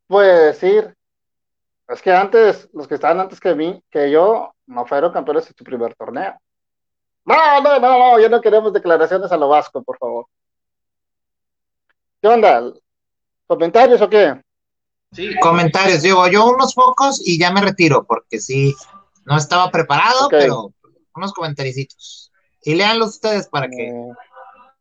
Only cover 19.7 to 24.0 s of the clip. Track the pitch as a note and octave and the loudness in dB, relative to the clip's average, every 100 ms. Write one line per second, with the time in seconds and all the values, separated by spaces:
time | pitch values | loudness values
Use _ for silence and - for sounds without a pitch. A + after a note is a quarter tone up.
19.7 | E3+ D3+ C#3+ G#3+ B3+ C#4 D3+ C#3 A2+ - | -2 -2 0 0 0 0 2 0 -2 -10
20.7 | _ _ _ _ D#3+ G3 F#3 D#3+ C#3+ C3+ | _ _ _ _ -14 -12 -10 -10 -8 -10
21.7 | B2+ C3+ _ - - - _ _ _ D3+ | -10 -14 _ -20 -20 -20 _ _ _ -6
22.7 | E3+ G#3 A3+ G#3+ - A3 G3+ - D3 B2+ | -2 -2 -2 -4 -6 -6 -6 -6 -8 -8
23.7 | B2 A#2+ A#2+ | -12 -12 -12